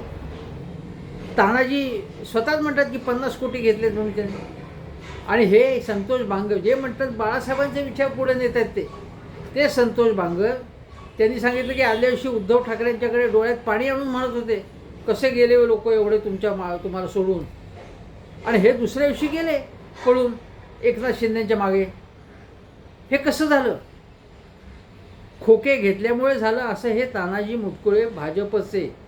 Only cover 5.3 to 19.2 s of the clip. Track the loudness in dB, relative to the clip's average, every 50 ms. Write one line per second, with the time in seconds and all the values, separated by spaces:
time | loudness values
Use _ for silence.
5.3 | 4 4 6 8 8 8 6 6 4 0 -2 -4 -4 -4 -2 -2 -2 -2 0 -2
6.3 | -2 -2 0 -2 -2 0 2 2 2 2 0 -6 -4 -4 -6 -4 -4 -4 -2 -2
7.3 | -2 -4 -4 -2 -2 -2 -2 -2 -2 -6 -6 -6 -2 -2 -2 -2 0 -2 0 0
8.3 | 0 0 0 0 0 0 -2 -2 -2 -6 -6 -6 -10 -16 -16 -16 -18 -18 -18 -18
9.3 | -16 -16 -16 -6 0 2 2 2 4 2 2 2 2 2 2 4 4 2 -2 -2
10.3 | 0 0 0 0 -2 -4 -8 -14 -20 -20 -20 -20 -20 -20 -20 -16 0 2 2 2
11.3 | 2 2 0 0 0 0 -2 -2 0 2 2 2 4 4 2 2 2 0 -2 -2
12.3 | -2 -2 2 4 4 4 4 2 -4 0 0 0 0 0 -2 0 2 2 2 4
13.3 | 4 4 4 2 -2 -2 -2 -2 0 0 0 0 -2 -2 -2 -2 -2 -2 -2 -2
14.3 | -4 -4 -2 -2 -2 -4 -4 -10 -18 -20 -18 -18 -18 -8 -2 -2 0 2 2 2
15.3 | 4 4 6 6 8 6 6 4 4 2 2 2 2 2 4 4 2 2 0 -2
16.3 | -4 -2 -2 -2 -2 -2 -4 -6 -6 -6 -6 -6 -6 -4 -6 -2 -2 0 0 0
17.3 | 0 -2 -4 -10 -14 -18 -18 -18 -18 -18 -18 -18 -18 -20 -20 -20 -20 -20 -20 -20
18.3 | -18 -8 -2 2 2 6 6 6 4 4 -2 -2 0 0 2 2 2 0